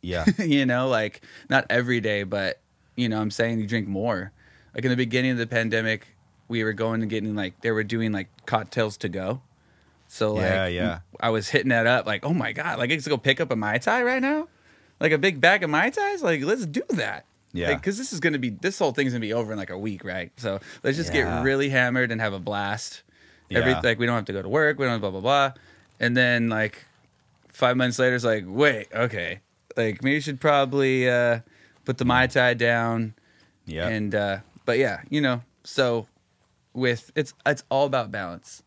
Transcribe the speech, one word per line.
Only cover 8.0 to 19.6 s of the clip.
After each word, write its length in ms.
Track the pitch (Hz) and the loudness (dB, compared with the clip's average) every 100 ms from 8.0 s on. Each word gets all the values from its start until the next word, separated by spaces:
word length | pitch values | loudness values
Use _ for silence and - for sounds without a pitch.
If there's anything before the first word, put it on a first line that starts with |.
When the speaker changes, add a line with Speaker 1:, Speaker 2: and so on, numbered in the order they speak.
| 113 | 0
Speaker 2:
like, 160 | 104 92 - - | -2 -6 -12 -2
cocktails 500 | 113 107 - 110 104 | -2 -2 -2 -2 -2
to 120 | 107 | -6
go. 320 | 92 92 131 _ _ _ _ _ _ _ | -4 -4 -6 _ _ _ _ _ _ _
So, 280 | - 107 107 | -2 0 2
like, 100 | 92 | 2
Speaker 1:
Yeah, 220 | 95 95 | 2 0
yeah. 320 | 87 - 85 - - | 0 -2 -2 -10 -4
Speaker 2:
I 100 | 117 | 0
was 180 | 113 101 | 0 2
hitting 180 | 139 131 | 0 4
that 160 | 117 113 | 4 4
up, 200 | 123 107 | 2 2
like, 180 | 104 147 | -4 0
"Oh 80 | |
my 200 | 175 113 | -2 -2
God, 260 | 110 160 123 | -4 -6 -4
like, 100 | 123 | -2
I 60 | 156 | -2
get 80 | |
to 60 | 139 | 0
go 80 | 143 | 0
pick 240 | 135 139 | 2 0
up 100 | 160 | 0
a 60 | 113 | 0
Mai 200 | 104 113 | 0 0
Tai 240 | 165 233 | 2 2
right 180 | 247 262 | 2 0
now? 260 | 262 302 330 _ _ _ _ _ | 0 -2 -4 _ _ _ _ _
Like, 100 | 143 | 0
a 60 | 151 | 2
big 240 | 190 156 | 2 4
bag 200 | 165 202 | 4 4
of 60 | 170 | 2
Mai 200 | 151 214 | 2 2
Tais? 320 | - 403 403 | 0 -2 0
Like, 180 | 254 160 | 0 0
let's 220 | 143 226 180 | 0 -2 -2
do 160 | 147 - | -4 -2
that." 340 | 202 107 87 - _ _ | -2 -2 -6 -14 _ _
Speaker 1:
Yeah. 180 | 87 85 | -4 -2
Speaker 2:
Like, 120 | 143 | -2
'cause 140 | 190 202 | -2 -6
this 160 | 262 | -6
is 80 | 175 | -2
gonna 180 | 175 147 | -2 0
be, 120 | 123 | -4
this 280 | 98 190 190 | -4 -6 0
whole 140 | 165 | 0
thing's 180 | 127 135 | 2 0
gonna 80 | 123 | 0
be 140 | 110 | -2
over 180 | 113 110 | -2 -2
in, 60 | |
like, 120 | 107 | -6